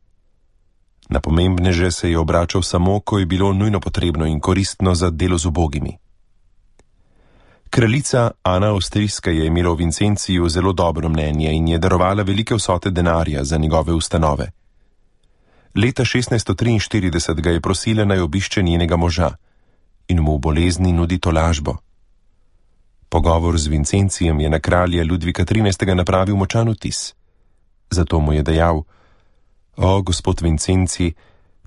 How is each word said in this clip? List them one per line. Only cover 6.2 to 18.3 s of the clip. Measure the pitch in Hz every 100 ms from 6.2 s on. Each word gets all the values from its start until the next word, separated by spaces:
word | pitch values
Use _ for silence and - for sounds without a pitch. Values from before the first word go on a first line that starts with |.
| _ _ _ _ _ _ _ _ _ _ _ _ _ _ -
Kraljica | - 110 143 - 127 117 -
Ana | 90 92 104
Avstrijska | 101 - 104 104 - 95
je | 80 80
imela | 85 87
o | 78
Vincenciju | 82 - 104 104 - 90 85
zelo | 85 95
dobro | 92 85 80 80
mnenje | 78 76 76 78
in | 78 82
je | 82
darovala | 90 92 90 104
velike | 95 101 110 113
vsote | - 90 101
denarja | 87 87 82 78 71
za | 67 78
njegove | 78 80 78
ustanove. | 82 - 87 78 71 - - _ _ _ _ _ _ _ _ _ _ _ -
Leta | 120 - 123
šestnajststo | 127 123 113 -
triinštirideset | 95 117 110 - 107 92 82 - 78
ga | 85
je | 85
prosila, | 92 92 110 107 101
naj | 95
obišče | 85